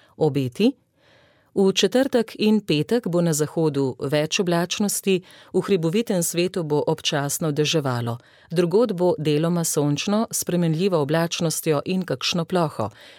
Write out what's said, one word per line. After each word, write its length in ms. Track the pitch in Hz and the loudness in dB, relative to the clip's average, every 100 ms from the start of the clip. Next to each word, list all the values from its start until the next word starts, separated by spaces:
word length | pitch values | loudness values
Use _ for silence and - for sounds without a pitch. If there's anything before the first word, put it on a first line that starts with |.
| _ - | _ -2
Obeti? 540 | 156 139 127 - 233 - _ _ _ _ _ _ _ - | 0 0 -2 0 0 0 _ _ _ _ _ _ _ 0
V 160 | 190 | 2
četrtek 640 | 185 196 254 269 240 226 - | 2 2 2 2 0 0 0
in 200 | 214 214 | 2 2
petek 480 | 208 151 151 233 196 | 2 0 0 -2 0
bo 140 | 175 | 2
na 100 | 170 | 2
zahodu 640 | 147 147 170 156 139 135 113 | 0 -2 0 0 0 -2 -2
več 400 | 139 151 156 - | -2 -2 0 -2
oblačnosti, 840 | 175 170 180 - 202 - 196 180 - - - | 0 0 -2 -4 -4 -2 0 -2 -2 -20 -6
v 80 | 185 | -4
hribovitem 600 | - 190 160 202 233 185 | 0 0 0 0 0 0
svetu 400 | 170 170 180 185 | -2 -2 -2 -2
bo 180 | 151 147 156 | -2 0 0
občasno 640 | 156 - 147 143 - 160 | -2 -2 -2 -2 -2 -2
deževalo. 680 | 147 151 160 135 120 117 120 - _ - | 0 0 0 0 -2 -2 -6 -10 _ -6
Drugod 400 | 165 175 196 240 | -2 2 2 2
bo 220 | 175 175 156 | 2 2 2
deloma 460 | 151 147 165 175 | 0 2 2 0
sončno, 640 | 160 156 147 143 - 208 233 | 0 0 0 0 0 0 -2
s 120 | - | -4
spremenljivo 560 | - 180 165 156 196 165 | -2 0 2 2 2 0
oblačnostjo 840 | 139 165 170 - 165 - 160 143 - | 2 0 0 -2 -4 -2 -2 -2 0
in 180 | 185 | -4
kakšno 420 | 175 135 - 180 165 | -4 -4 -2 -4 -2
ploho. 440 | 180 151 - 107 - - | 0 0 -2 -6 -8 -20